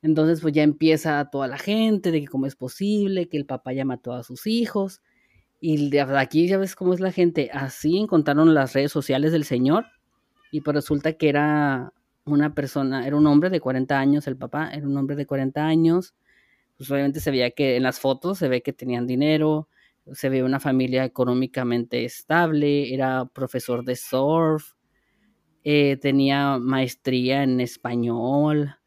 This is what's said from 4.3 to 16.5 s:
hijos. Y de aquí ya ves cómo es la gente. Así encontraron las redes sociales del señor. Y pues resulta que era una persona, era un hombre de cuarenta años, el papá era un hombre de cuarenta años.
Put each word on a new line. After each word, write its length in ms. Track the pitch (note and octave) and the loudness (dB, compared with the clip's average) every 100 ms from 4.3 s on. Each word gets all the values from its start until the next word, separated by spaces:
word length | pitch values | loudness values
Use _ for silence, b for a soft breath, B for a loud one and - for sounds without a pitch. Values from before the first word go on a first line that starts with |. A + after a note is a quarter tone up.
| B2+ G#3+ | -10 -4
hijos. 540 | A3+ A3+ G#3 G3 - _ _ _ _ _ _ | -2 -2 -2 -4 -8 _ _ _ _ _ _
Y 280 | E3 D#3 D3 | -2 0 2
de 120 | C#3+ | 0
aquí 440 | C3+ C#3 E3+ D#3 F3 | 2 0 0 2 2
ya 80 | F#3+ | 2
ves 180 | F#3+ - | -2 -2
cómo 180 | F3+ | -2
es 60 | F3+ | 0
la 140 | F#3+ | -2
gente. 360 | F3+ F3 E3+ C3 | 2 2 2 -4
Así 440 | C#3 C3+ - D3+ F3+ | -4 -8 -4 0 0
encontraron 560 | G#3+ E3+ D3 D3 D#3+ | 2 2 2 4 6
las 200 | D#3 C3 | 6 2
redes 180 | C3+ C#3+ | 0 0
sociales 400 | D#3 C3 C3+ D3+ | -2 -2 0 2
del 140 | E3 D3 | 0 0
señor. 400 | B2 B2+ F3 B3 _ _ _ _ _ _ | 0 2 0 -2 _ _ _ _ _ _
Y 80 | D3+ | -6
pues 160 | D3+ D3 | -2 -2
resulta 380 | - D3 D#3 | 0 -2 -2
que 160 | D#3+ D#3 | 0 2
era 640 | C#3+ D3+ D3+ D3 C3 B2 _ _ _ - | 2 2 2 2 0 -6 _ _ _ -2
una 280 | D3 D3 | 2 2
persona, 540 | D3 C#3 C#3+ C3+ C3 B2+ | -2 -6 -4 -2 -4 -2
era 80 | D3 | 2
un 100 | D3+ | 6
hombre 220 | C#3+ F3+ | 6 4
de 120 | F3+ | 0
cuarenta 360 | B2+ C3 C3 C#3 | 0 -2 0 2
años, 300 | C#3 C#3+ C#3 | 2 2 -2
el 80 | C3+ | -8
papá 360 | C3+ D3 D#3 | -8 -6 -6
era 140 | D3 C#3+ | -6 -4
un 120 | C#3 | -4
hombre 180 | C3+ C#3+ | -2 -4
de 100 | C#3+ | -4
cuarenta 400 | C#3 C3+ C#3+ D#3 | -2 -2 -2 0
años. 500 | D#3+ E3 E3+ F3+ _ _ _ _ | 4 4 2 -2 _ _ _ _